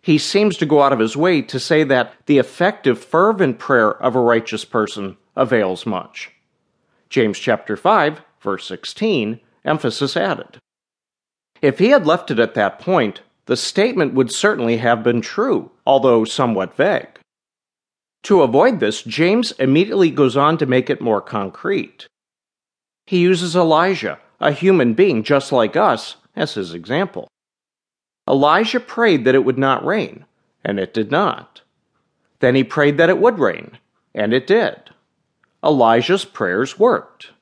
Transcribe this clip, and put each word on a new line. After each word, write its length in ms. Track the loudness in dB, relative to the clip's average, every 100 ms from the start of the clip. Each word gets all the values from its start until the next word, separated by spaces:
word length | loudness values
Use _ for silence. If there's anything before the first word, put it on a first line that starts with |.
He 160 | 2 0
seems 400 | 2 0 0 0
to 80 | 0
go 160 | 2
out 100 | 2
of 80 | 2
his 160 | -2 0
way 260 | 0 0
to 160 | -2 -8
say 240 | -2 0
that 300 | 2 0 0 -8 0
the 120 | 2
effective, 640 | 2 -2 -2 0 -2 -2
fervent 560 | -2 0 2 2 -2 -2
prayer 320 | 0 2 2
of 240 | 0 -2
a 60 | 0
righteous 440 | 2 2 -2 -10
person 520 | -6 -4 -4 -6 -12 -14 _ -4
avails 480 | 0 0 0 -4
much. 460 | -6 -8 -10 -18 -20 _ _ _ _ _ _ _ _
James 280 | -2 0 -2
chapter 380 | -2 -4 -4 -4
five, 460 | 0 2 0 -4 _ _
verse 260 | -8 -8 -8
sixteen, 760 | -14 -14 -6 -2 -2 -4 -8 _ _
emphasis 520 | -6 -4 -4 -4 -6 -4
added. 420 | -4 -6 -10 -20 _ _ _ _ _ _ _ _ _ _
If 160 | -2 2
he 100 | 4
had 180 | 4 2
left 240 | -2 -2
it 80 | -2
at 160 | 0
that 240 | 0 -2 -2
point, 440 | -2 0 0 -6 _ _ -6
the 100 | -4
statement 560 | -4 -2 0 0 -2
would 180 | 0 -2
certainly 460 | 0 -2 0 -2 0
have 260 | 2 2
been 200 | 2 -2
true, 480 | -4 -4 -2 -2 -4 _ 2
although 380 | 2 4 2
somewhat 500 | 2 0 0 0 -4
vague. 440 | -2 0 0 -6 -20 _ _ _ _ _ _ _ _ _ _
To 180 | 0 4
avoid 360 | 4 4 2 2
this, 240 | -4 -4
James 500 | -10 -2 0 0 -2
immediately 580 | -4 0 2 2 2 0
goes 260 | 2 0 2
on 220 | 0 0
to 80 | 0
make 240 | 0 0
it 100 | -4
more 220 | -2 -2
concrete. 840 | -2 -8 -8 -8 -6 -6 -6 _ -20 _ _ _ _ _ _ _ _ _ _
He 120 | 2
uses 380 | 2 2 0 0
Elijah, 600 | 2 2 2 -2 -6 -10 _ _
a 140 | -2
human 400 | 0 2 4 2
being 300 | 2 2 2
just 280 | 0 0 0
like 260 | 0 0 2
us, 400 | 0 0 -6 -18 _ -8
as 180 | -6
his 200 | -6 -10
example. 520 | -10 -6 -4 -4 -8 -16 _ _ _ _ _ _ _ _ _ -2
Elijah 520 | 2 4 2 0 -4
prayed 440 | -6 -2 2 2
that 100 | 4
it 120 | 2 2
would 100 | 0
not 260 | 0 0
rain, 440 | -2 -4 -4 -10 _ _ _ _
and 160 | -8 -6
it 140 | -4
did 180 | -4 -2
not. 520 | -2 -2 -6 -14 -20 _ _ _ _ _ _ _ _
Then 140 | 0
he 80 | 2
prayed 360 | 0 0 0 2
that 100 | 2
it 100 | 4
would 200 | 2 2
rain, 400 | -2 -2 -12 -20 _ _ _
and 200 | -6 0
it 120 | -2 2
did. 440 | 0 0 -6 _ _ _ _ _ _ _ _
Elijah's 600 | 0 4 4 4 2 -2 -4
prayers 520 | -6 -4 -2 -4 0
worked. 520 | 0 0 -6 _ -20 _